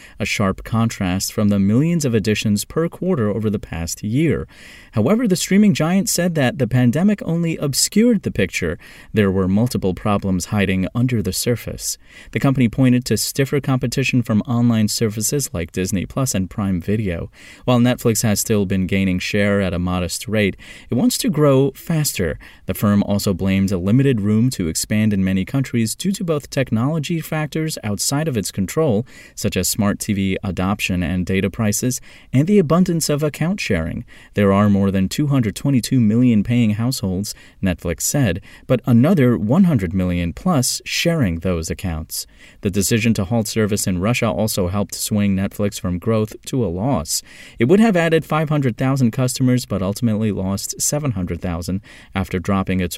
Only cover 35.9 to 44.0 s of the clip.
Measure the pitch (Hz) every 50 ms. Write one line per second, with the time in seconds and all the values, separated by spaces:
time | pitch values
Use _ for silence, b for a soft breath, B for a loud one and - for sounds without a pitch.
35.9 | 139 131 117 104 110 120 127 123 117 104 98 117 120 123 120 107 104 101 113 127
36.9 | 127 - - 95 92 92 104 - B B B B B B - 95 87 - - 87
37.9 | 82 - - - - 147 135 101 82 - B B B B B - 123 - - -
38.9 | 120 113 127 156 190 156 127 123 117 82 95 104 135 185 196 175 151 104 95 85
39.9 | 90 95 90 90 87 87 87 85 - - - 180 175 135 123 - - - - -
40.9 | - - - 170 165 160 123 92 82 82 82 92 90 82 80 - 87 - - 92
41.9 | 80 80 78 - - - - B B B B B B B - 101 87 104 95 -
42.9 | - 110 104 117 107 - 98 - 120 117 107 - - 113 110 98 107 101 - 107
43.9 | 92 87